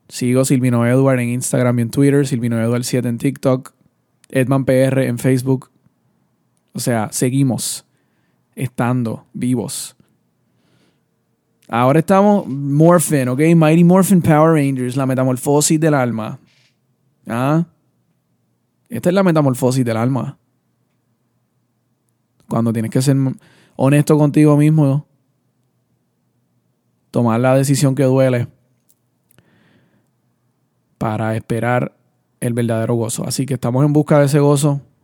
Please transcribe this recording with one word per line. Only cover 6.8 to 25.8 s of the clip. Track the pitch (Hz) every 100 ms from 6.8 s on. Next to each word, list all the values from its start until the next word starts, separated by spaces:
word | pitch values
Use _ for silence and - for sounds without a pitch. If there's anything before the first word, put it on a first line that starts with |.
| 131 113 104
seguimos | - 131 135 135 104 - - _ _ _ _ _ _ _
estando | - 135 - 120 127 113 - _
vivos. | - 123 123 98 - - _ _ _ _ _ _ _ _ _ _ _ _ _ _ _ _ _ -
Ahora | 117 127 156
estamos | 156 196 208 208 -
Morphin, | 139 139 147 165 175 - 147 123
¿ok? | 131 160 170
Mighty | 156 165
Morphin | 170 185 185 185
Power | 151 151 160
Rangers, | 160 139 131 123
la | 135 131
metamorfosis | 131 131 123 139 147 151 156
del | 160
alma. | 143 123 113 107 135 _ _ _ _ _ _ _ _ -
¿Ah? | 117 135 160 170 _ _ _ _ _ _ _ _ _ _ _ _
Esta | 113 180
es |
la | 196
metamorfosis | 185 156 143 123 127 131 120
del | 113
alma. | 120 131 139 - _ _ _ _ _ _ _ _ _ _ _ _ _ _ _ _ _ _ _ _ -
Cuando | 113 117
tienes | 113 117
que | 127
ser | 135 135 135 - _ _ _ -
honesto | 135 147 147 151
contigo | 143 151 151 147
mismo, | 151 156 139 143 - _ _ _ _ _ _ _